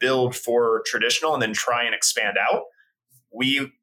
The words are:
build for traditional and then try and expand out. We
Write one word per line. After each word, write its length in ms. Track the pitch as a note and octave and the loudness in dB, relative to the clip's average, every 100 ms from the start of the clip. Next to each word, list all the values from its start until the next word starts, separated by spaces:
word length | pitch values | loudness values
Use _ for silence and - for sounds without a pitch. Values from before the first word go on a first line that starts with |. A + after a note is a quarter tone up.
build 340 | B2+ C3 B2+ | 0 2 0
for 480 | B2+ - A#2+ A#2 A2 - | -2 -2 2 2 2 0
traditional 480 | A#2+ A2+ - D#3+ | 0 0 0 0
and 80 | C#3+ | 0
then 100 | A2 | -2
try 320 | G#2+ - A#2+ | -2 -2 0
and 100 | A#2+ | 0
expand 440 | G#2+ - - G#2+ G2 | 0 0 0 -2 0
out. 240 | A2+ - - _ _ _ _ - _ | 0 0 -4 _ _ _ _ -20 _
We 420 | A#2 C3 C#3 C3+ - | -4 0 0 -2 -10